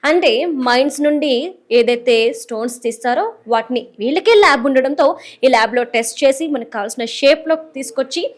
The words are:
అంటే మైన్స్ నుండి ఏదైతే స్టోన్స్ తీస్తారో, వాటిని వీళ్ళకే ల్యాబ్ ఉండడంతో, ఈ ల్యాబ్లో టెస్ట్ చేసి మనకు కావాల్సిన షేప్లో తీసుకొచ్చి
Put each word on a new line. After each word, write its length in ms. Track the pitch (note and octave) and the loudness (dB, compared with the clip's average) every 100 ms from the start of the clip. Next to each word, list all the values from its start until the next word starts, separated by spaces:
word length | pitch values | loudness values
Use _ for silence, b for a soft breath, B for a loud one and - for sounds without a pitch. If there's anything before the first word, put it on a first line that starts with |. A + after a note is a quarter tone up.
అంటే 420 | C#4 E4+ E4 A3+ E4+ | 2 2 2 0 -2
మైన్స్ 560 | C#4+ B3 B3 C#4+ C#4+ | -2 0 2 0 0
నుండి 540 | D4 D4 D4 B3 E4 - _ | 0 0 0 -2 -4 -12 _
ఏదైతే 600 | A#3 A#3 A#3+ A#3+ A#3 A3+ | 2 2 0 2 2 2
స్టోన్స్ 480 | A3+ - A3 A#3+ A#3+ | -2 -10 -8 -8 -6
తీస్తారో, 520 | A#3 A#3 B3 B3+ G#4+ A4 - | -6 -4 -2 -2 -4 -8 -2
వాటిని 400 | A#3 A3+ B3 - - | -2 -2 -6 -6 -6
వీళ్ళకే 340 | A3 D#4 G#4+ A4+ | -2 0 4 6
ల్యాబ్ 300 | F#4+ C#4+ B3+ | 6 4 2
ఉండడంతో, 520 | C4 C4 D4 D4 F4+ B B | 0 0 2 0 0 B B
ఈ 40 | C4 | 2
ల్యాబ్లో 360 | A#3+ A3 B3 | 4 2 0
టెస్ట్ 400 | A#3+ A3+ A3+ - | -2 -2 -4 0
చేసి 240 | C#4 C4 D#4+ | 2 2 -2
మనకు 220 | C#4+ A#3 | -6 -6
కావాల్సిన 360 | A3 G#3 A#3 A3+ | -8 -8 -6 -8
షేప్లో 500 | - C#4 D4+ D#4 D#4+ | 0 2 2 0 -4
తీసుకొచ్చి 800 | D#4+ C4+ C4 - C4+ E4 G4 | -4 -12 -10 -6 -6 -4 -6